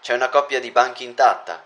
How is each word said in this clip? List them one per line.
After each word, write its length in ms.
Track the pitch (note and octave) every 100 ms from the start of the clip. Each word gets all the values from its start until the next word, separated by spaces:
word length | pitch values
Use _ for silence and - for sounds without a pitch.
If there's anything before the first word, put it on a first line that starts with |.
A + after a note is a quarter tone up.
C'è 140 | -
una 160 | B2 B2+
coppia 300 | C#3+ C#3+ C3
di 100 | A#2+
banchi 340 | A#2 B2+ B2
intatta. 580 | B2 A#2+ B2+ F#2+ - E2+